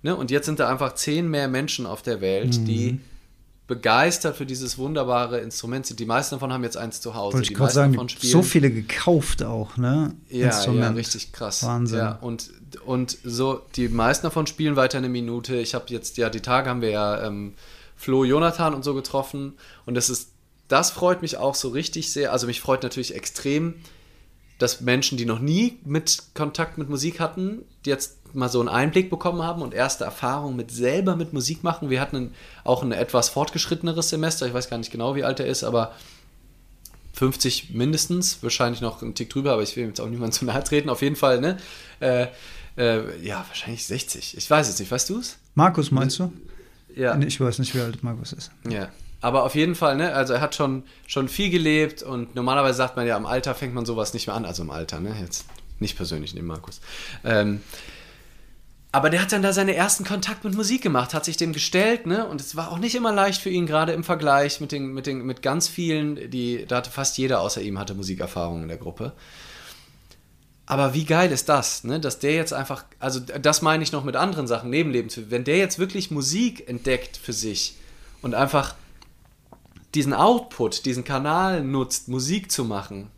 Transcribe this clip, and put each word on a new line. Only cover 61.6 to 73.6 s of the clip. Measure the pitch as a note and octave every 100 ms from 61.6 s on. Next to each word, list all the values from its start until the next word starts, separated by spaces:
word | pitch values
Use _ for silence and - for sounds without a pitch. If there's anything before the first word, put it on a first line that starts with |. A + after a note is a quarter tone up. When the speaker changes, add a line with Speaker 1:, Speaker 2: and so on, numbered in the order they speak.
| - F3+ G#3+ A#3 G3
Speaker 1:
ne? | G3 G#3+
Und | D3+
es | C#3 D#3
war | D#3+
auch | E3+
nicht | A3+
immer | A#3+ A#3
leicht | G#3 G3 F#3+
für | G3
ihn, | F3+ E3+
gerade | D#3 D#3+
im | D#3+
Vergleich | E3 E3 D3 C#3 C#3+ -
mit | C#3+
den, | C#3+ C3+
mit | C3+ C3
den, | C3
mit | B2+ B2+
ganz | C3+ D3+ E3+
vielen, | - E3+ D#3 D3+ D3 A#2+
die, | B2 A#2+ A#2+ -
da | B2
hatte | -
fast | - C3+ -
jeder | C3 A#2
außer | F#2+ A2
ihm | G2+ G2
hatte | G2+
Musikerfahrung | G2 F#2+ F#2 F2 - E2+ E2+
in | D#2+
der | E2
Gruppe. | A2+ - A2+ - - - - - - - - - - - _ _ _ _ -
Aber | C#3 C3+
wie | C3+
geil | D#3 D#3+ F3+
ist | C3 -
das, | C#3+ A#2+ -
ne? | A#2 D3+
Dass | D3 -
der | C#3
jetzt | D#3+ D#3+
einfach, | C3+ C3+ C3+ - _
also | C3+ B2+
das | B2 - E3 -